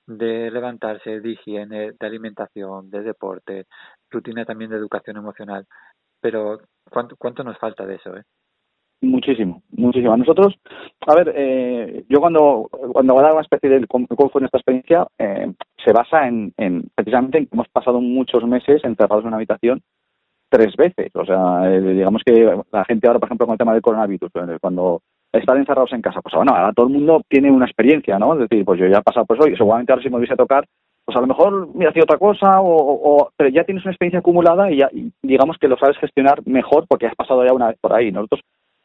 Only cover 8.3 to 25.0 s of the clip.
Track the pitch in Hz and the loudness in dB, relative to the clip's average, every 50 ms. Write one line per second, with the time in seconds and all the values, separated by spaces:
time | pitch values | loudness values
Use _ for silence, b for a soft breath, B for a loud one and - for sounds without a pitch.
8.3 | _ _ _ _ _ _ _ _ _ _ _ _ _ _ - 131 127 127 - 139 | _ _ _ _ _ _ _ _ _ _ _ _ _ _ -2 -2 -2 0 0 -2
9.3 | 131 113 107 90 85 - _ _ - - 120 123 123 127 120 120 110 120 127 151 | -2 -2 -2 -6 -6 -10 _ _ -6 -2 -2 0 0 2 2 2 2 2 2 2
10.3 | 160 185 196 202 - - B B B B B B B _ - 160 151 170 180 156 | 4 4 4 2 2 -2 B B B B B B B _ 0 4 4 4 4 2
11.3 | - 143 139 131 131 131 127 123 123 120 110 - - - - _ 135 147 160 175 | 0 -2 -2 -2 -2 -2 -2 -4 -4 -6 -8 -10 -12 -14 -4 _ 2 2 4 4
12.3 | 165 156 151 143 135 110 107 - - - 135 123 127 135 131 131 127 135 143 156 | 4 4 4 4 4 2 -2 -8 -12 -12 -10 -4 0 0 2 4 4 6 6 4
13.3 | 156 156 151 - 151 - - 139 131 135 120 - - 123 123 - - - 143 135 | 4 2 0 -2 -2 -2 2 2 2 2 2 0 -4 -4 -4 -4 0 0 0 0
14.3 | - 139 131 123 - 127 - - 131 127 - - 165 170 180 - - - 113 101 | 2 -2 -4 -2 -4 -2 -2 -2 -2 -2 0 0 0 0 0 -2 -6 -8 -6 -6
15.3 | 98 95 95 95 95 - - - _ _ - 117 107 117 120 - 160 160 143 123 | -6 -6 -8 -10 -10 -14 -18 -20 _ _ 0 2 2 2 2 2 0 0 0 0
16.3 | 120 113 104 95 - - 110 92 87 85 - - _ - 104 104 117 123 127 131 | -2 -4 -6 -8 -6 -6 -4 -2 -2 -4 -6 -6 _ -6 -4 -2 0 0 0 0
17.3 | 147 160 139 - - 117 117 - _ 123 - 127 123 120 123 123 123 131 127 - | 0 -2 -2 -2 -4 -6 -6 -4 _ -4 -2 0 -2 0 -2 -2 -2 -2 -4 -2
18.3 | - 120 113 120 123 123 - - 143 151 - 127 110 - 107 95 104 107 113 117 | -2 -2 0 0 -2 -2 2 2 0 2 0 -4 -2 0 0 0 2 -2 -2 -4
19.3 | 110 110 110 - 107 101 - 117 131 - - _ _ _ _ _ _ _ _ _ | -6 -6 -4 -4 -4 -2 0 -2 -2 -2 -6 _ _ _ _ _ _ _ _ _
20.3 | _ _ _ _ - 117 110 101 95 - 156 185 180 - - - - 85 80 98 | _ _ _ _ 4 4 4 2 2 0 0 0 0 -4 -8 -8 -6 -8 -4 -2
21.3 | 92 95 92 90 87 87 92 92 95 95 95 92 92 95 95 95 107 110 - - | 0 0 2 0 0 0 2 2 2 2 2 0 0 0 0 0 0 0 2 4
22.3 | 117 113 113 110 90 101 - - - 101 95 - 120 110 - 120 120 117 - - | 6 6 6 4 2 0 -6 -6 -4 -4 -4 -2 -4 0 2 2 2 2 0 -4
23.3 | 120 110 120 113 113 104 120 113 110 113 - 120 110 110 110 101 98 87 90 90 | -2 -4 -2 -2 -2 -2 0 0 0 2 2 0 0 0 -2 -4 -4 -6 -8 -8
24.3 | - 85 87 85 82 78 - 92 90 90 90 90 85 82 | -8 -8 -8 -8 -8 -8 -6 -6 -4 -2 -2 -2 -2 -4